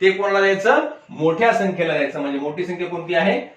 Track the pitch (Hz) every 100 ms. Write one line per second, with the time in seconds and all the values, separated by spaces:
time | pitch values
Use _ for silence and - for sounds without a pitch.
0 | 190 190 202 196 196 190 214 294 311 -
1 | - - 160 160 233 196 196 170 165 151
2 | 139 147 139 139 147 160 175 175 170 170
3 | 165 180 196 - -